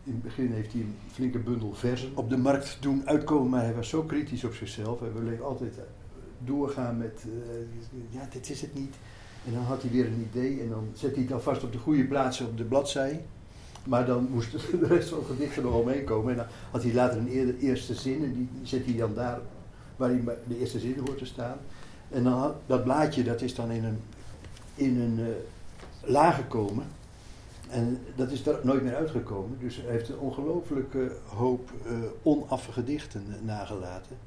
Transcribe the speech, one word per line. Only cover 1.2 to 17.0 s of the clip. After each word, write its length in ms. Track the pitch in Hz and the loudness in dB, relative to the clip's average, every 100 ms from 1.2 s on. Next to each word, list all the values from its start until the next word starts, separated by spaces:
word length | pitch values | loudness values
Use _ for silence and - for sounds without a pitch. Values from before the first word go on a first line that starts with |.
| 127 123 | -2 0
bundel 340 | 110 113 107 | 0 0 -2
verzen 380 | 92 120 123 131 135 | 0 0 0 -2 -4
op 140 | 113 | 0
de 80 | 131 | 4
markt 400 | 127 139 - - | 4 4 0 -4
doen 260 | 143 139 135 | 2 2 4
uitkomen, 420 | 151 151 151 127 | 2 6 4 6
maar 140 | 127 | 4
hij 100 | 117 | 2
was 160 | 113 110 | 0 0
zo 140 | 160 | -2
kritisch 400 | 156 143 147 123 | 0 -2 -2 -2
op 100 | 117 | -4
zichzelf. 460 | 110 - - 107 120 | -4 -8 -6 -4 -4
Hij 100 | 117 | -4
bleef 320 | 110 113 113 | -4 -4 -2
altijd 320 | 135 127 120 - - - - - - - | -4 -4 -6 -8 -14 -14 -16 -14 -16 -10
doorgaan 580 | 123 143 139 - 120 117 | -2 0 0 0 -2 -2
met, 260 | 113 - | -4 -6
eh, 880 | 110 117 120 117 117 117 117 127 117 | -8 -8 -6 -8 -8 -10 -10 -12 -10
"Ja, 180 | 123 135 | -10 -8
dit 180 | 127 123 | -10 -8
is 120 | 143 | -8
het 120 | - | -6
niet." 220 | 139 135 - - - - - 123 | -6 -8 -8 -14 -16 -16 -12 -4
En 60 | |
dan 100 | 120 | -2
had 180 | 123 131 | 0 0
hij 100 | 123 | 2
weer 140 | 120 113 | 4 4
een 220 | 113 110 | 2 -2
idee 320 | 120 131 139 | 0 0 0
en 80 | 117 | -2
dan 180 | 110 110 | -2 -4
zet 200 | - 143 | -2 -2
hij 100 | 131 | 0
het 80 | 123 | 0
alvast 300 | 127 147 131 | 0 0 0
op 80 | 123 | -2
de 60 | 110 | -4
goede 280 | - 151 127 | 4 4 6
plaatsen 400 | 139 131 123 120 | 4 2 2 -4
op 100 | 113 | -2
de 60 | |
bladzij. 640 | 110 135 143 143 135 160 - - - - - - | 4 4 4 0 0 0 -8 -14 -16 -16 -16 -12
Maar 220 | - 123 127 | 2 4 6
dan 220 | 123 127 | 4 4
moest 200 | 123 107 | 2 0
<laughs> 280 | 107 - 170 | -4 0 2
de 80 | 156 | 6
rest 220 | 170 - | 6 4
van 80 | 156 | -4
het 100 | 127 | -4
gedicht 280 | 127 147 - | -2 -2 0
er 60 | |
nog 100 | 127 | 2
omheen 300 | 117 120 139 | 4 4 2
komen. 280 | 139 110 113 | 2 2 2
En 60 | 117 | 0
dan 80 | 113 - - | -2 -8 -4
had 120 | - | 0
hij 100 | 120 | 4
later 240 | 120 | 6